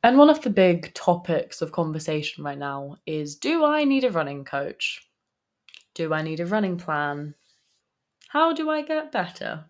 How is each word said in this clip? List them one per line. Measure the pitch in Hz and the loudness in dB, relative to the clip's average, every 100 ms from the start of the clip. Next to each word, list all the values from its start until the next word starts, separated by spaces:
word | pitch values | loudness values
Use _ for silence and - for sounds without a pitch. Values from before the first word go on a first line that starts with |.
And | 233 262 | 6 8
one | 294 | 8
of | 302 | 8
the | 247 | 2
big | 202 185 170 - - | 4 6 4 -2 -4
topics | - 175 - 160 - - | 0 0 0 -2 -2 -8
of | 160 | -8
conversation | - 160 156 156 156 147 - | -4 -4 -4 -4 -4 -6 -10
right | 147 143 | -10 -8
now | 143 139 139 143 - | -8 -8 -12 -14 -8
is, | 156 147 147 | -6 -6 -6
do | 269 330 | -2 2
I | 302 302 | 2 2
need | 294 269 | 2 2
a | 254 | 2
running | 170 143 143 139 | 0 -2 -6 -8
coach? | 139 143 - - - _ _ _ _ _ _ _ - _ | -6 -6 -6 -8 -8 _ _ _ _ _ _ _ -20 _
Do | - 165 | -8 -4
I | 156 | -2
need | 156 160 | -4 -6
a | 170 | -2
running | 214 196 175 | 0 0 -4
plan? | 175 151 147 143 151 147 _ _ _ _ _ _ _ _ - | -4 -4 -2 -4 -10 -14 _ _ _ _ _ _ _ _ -6
How | 294 330 | 0 2
do | 320 311 | 2 -2
I | 311 | -4
get | 302 311 311 | -2 -6 -4
better? | 226 175 - 53 156 - | -6 -6 -8 -10 -10 -14